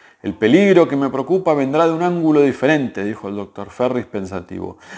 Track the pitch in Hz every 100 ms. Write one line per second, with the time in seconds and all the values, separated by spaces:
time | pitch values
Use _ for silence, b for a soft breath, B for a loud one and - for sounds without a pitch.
0 | b b 107 95 110 156 202 185 165 143
1 | 139 131 127 185 175 151 135 151 165 160
2 | 175 175 160 151 143 123 131 156 123 98
3 | 101 110 101 101 95 - 98 - 123 123
4 | 110 104 95 95 87 92 92 - B